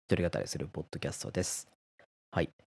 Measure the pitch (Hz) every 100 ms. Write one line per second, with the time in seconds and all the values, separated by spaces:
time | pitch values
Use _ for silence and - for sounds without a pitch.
0 | - - 87 - - - 71 - - -
1 | 76 - - - 87 - - _ _ _
2 | - _ _ - 80 -